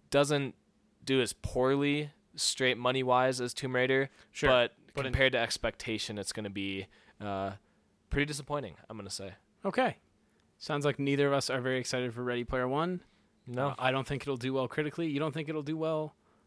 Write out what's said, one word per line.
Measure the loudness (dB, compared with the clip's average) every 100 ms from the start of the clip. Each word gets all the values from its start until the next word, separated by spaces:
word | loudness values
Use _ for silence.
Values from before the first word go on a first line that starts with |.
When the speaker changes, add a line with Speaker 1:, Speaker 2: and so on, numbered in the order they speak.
| _
Speaker 1:
doesn't | 4 4 2 -2 -8 _ _ _ _
do | 0 2
as | 2
poorly | -2 -4 2 2 4 2 0 -2 -10 _ -4
straight | -2 2 2 4
money-wise | 2 2 4 4 4 2
as | -4
Tomb | -4 -2
Raider, | 2 4 4 2 -6 -18
Speaker 2:
Sure. | 0 6
Speaker 1:
but | 6 4 -2 -10
Speaker 2:
But | -6 -2
in |
Speaker 1:
compared | 4 4
to | 4
expectation, | 0 0 -4 -4 -6 -4 -4 -6
it's | -6
gonna | -6 -6
be, | -4 -4 -4 -8 _ _ _
uh, | -6 -4 -4 -6 _ _ _ _ _
pretty | -2 -2
disappointing, | -4 -6 -6 -6 -14 -16
I'm | -14
gonna | -10
say. | -10 -10 -14 _ _
Speaker 2:
Okay. | -4 0 0 -2 _ _ _ _ _ _
Sounds | -6 0
like | 0 0
neither | 0 2 2
of |
us | 2 0
are | -2
very | 0 -2
excited | -2 -2 -2
for | -4
Ready | -4 -4
Player | -2 -2 0
One. | 0 -2 -4 -10 _ _ _ -10
Speaker 1:
No. | -4 -2
Speaker 2:
Uh, | 0
I | 0
don't | 0 -2
think | -4
it'll | -4 -4
do | -2
well | -2 -2
critically. | -2 -4 -4 -2
You | -2
don't | -2
think | -4 -6
it'll | -6
do | -4 -2
well, | 0 -2 -4 -10 _ _